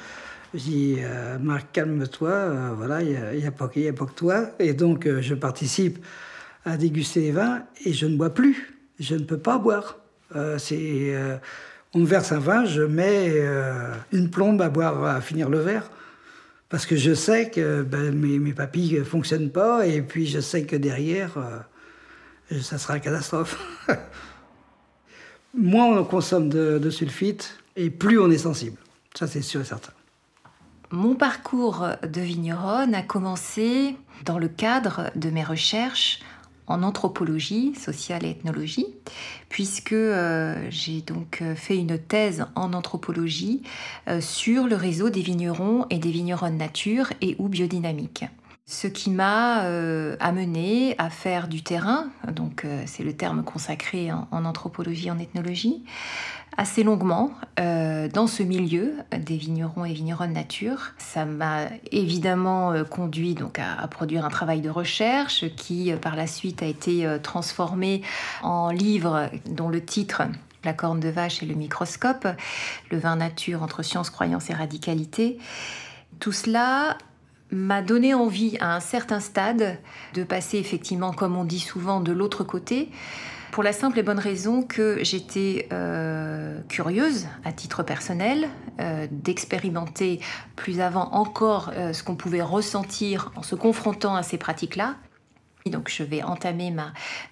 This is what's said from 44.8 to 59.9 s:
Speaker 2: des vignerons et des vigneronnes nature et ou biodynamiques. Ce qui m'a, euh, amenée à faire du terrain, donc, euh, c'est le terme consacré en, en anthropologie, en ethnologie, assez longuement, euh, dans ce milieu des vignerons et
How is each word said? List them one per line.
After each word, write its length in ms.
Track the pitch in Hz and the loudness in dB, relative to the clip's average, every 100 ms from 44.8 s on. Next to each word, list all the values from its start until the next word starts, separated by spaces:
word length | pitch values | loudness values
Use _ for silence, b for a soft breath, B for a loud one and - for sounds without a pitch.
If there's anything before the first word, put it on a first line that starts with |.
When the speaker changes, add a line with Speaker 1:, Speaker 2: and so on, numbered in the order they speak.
| 180 165 220 | 2 2 2
Speaker 2:
des 120 | 190 | 2
vignerons 680 | 170 175 175 165 196 240 247 | 0 0 0 0 2 2 2
et 80 | 170 | 0
des 120 | 165 | 0
vigneronnes 460 | 165 175 175 170 160 | 0 0 0 0 0
nature 560 | 156 - 208 233 262 - | -2 -2 0 2 0 0
et 160 | 185 - | -2 0
ou 100 | 196 | 0
biodynamiques. 760 | 180 175 180 170 151 151 - - - B B - | 2 0 0 -2 -2 -6 -8 -12 -14 B B -12
Ce 200 | - 196 | -6 -6
qui 240 | 196 202 | -2 0
m'a, 540 | 185 190 214 240 226 | 2 4 4 4 4
euh, 520 | 185 170 165 160 156 - | 2 0 0 0 -2 0
amenée 760 | 175 180 180 165 180 233 262 - | 0 2 0 0 2 4 2 0
à 140 | 165 | -4
faire 380 | - 190 180 170 | -4 -2 -2 -2
du 140 | 160 | -6
terrain, 460 | - 170 190 277 302 - - | -2 -2 2 0 -2 -8 -8
donc, 320 | 160 160 - | -4 -4 -6
euh, 180 | 151 143 - | -6 -6 -8
c'est 160 | - | -6
le 120 | 156 | -6
terme 300 | 151 170 156 | -2 -2 -2
consacré 680 | 156 160 160 147 - 185 170 | -4 -6 -6 -6 -4 -4 -2
en, 160 | 160 - | -4 -4
en 160 | 165 165 | -2 -2
anthropologie, 640 | 165 175 170 170 165 175 | -4 -6 -6 -6 -4 -4
en 80 | 170 | -4
ethnologie, 640 | 170 175 175 180 220 330 B B B B B B B - | -6 -6 -4 0 0 0 B B B B B B B -4
assez 280 | 196 - | 0 4
longuement, 480 | 214 208 180 170 277 - - - | 6 6 4 4 2 -2 -8 -2
euh, 500 | 175 165 160 156 151 | 2 2 2 0 0
dans 200 | 180 226 | 2 2
ce 160 | 220 | 2
milieu 500 | 185 185 175 170 240 302 - | 2 2 2 2 0 -4 -6
des 260 | 165 156 160 | -4 -2 -4
vignerons 480 | 156 160 160 170 | -2 -2 -2 -2
et 80 | 170 | -4